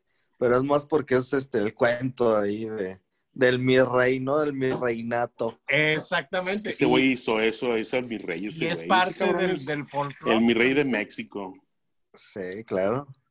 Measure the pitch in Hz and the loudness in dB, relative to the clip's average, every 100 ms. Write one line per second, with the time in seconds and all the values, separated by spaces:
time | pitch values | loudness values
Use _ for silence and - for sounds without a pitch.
0 | _ _ _ - 123 123 139 143 143 151 | _ _ _ -2 2 2 2 0 2 -2
1 | 131 127 127 139 135 113 104 - 120 120 | 2 0 2 -4 -2 -2 -2 0 0 0
2 | 131 - 117 107 101 107 110 110 92 95 | -4 0 2 2 2 -2 -6 -6 -6 -8
3 | _ _ _ - 127 127 127 131 127 127 | _ _ _ 0 2 2 4 4 4 4
4 | 123 131 131 151 147 135 131 127 123 117 | 2 0 0 0 0 -2 -2 -2 -2 -4
5 | 117 120 120 - 113 - - 143 151 151 | -2 -2 -2 -4 -8 -6 -2 0 2 -2
6 | - 185 - 185 180 214 208 - 127 127 | -2 -6 -4 -4 -2 -4 -4 0 2 4
7 | 135 123 - 110 113 110 127 113 101 127 | 2 0 0 0 0 0 -2 -2 -2 -4
8 | 123 110 90 85 104 160 165 170 - 185 | -4 -8 -6 -6 -6 -4 -4 -4 0 2
9 | 180 - 185 175 185 156 131 147 135 139 | 2 0 -2 0 0 -2 -4 -6 -6 -6
10 | 143 - 127 113 117 113 127 139 135 107 | -6 -4 0 2 4 4 4 2 0 -2
11 | 104 - 107 101 95 92 _ _ _ _ | -4 -8 -8 -10 -10 -12 _ _ _ _
12 | _ - - 104 92 98 - 98 98 127 | _ -20 -16 -10 -10 -10 -6 -2 0 -2
13 | 143 - _ | -6 -18 _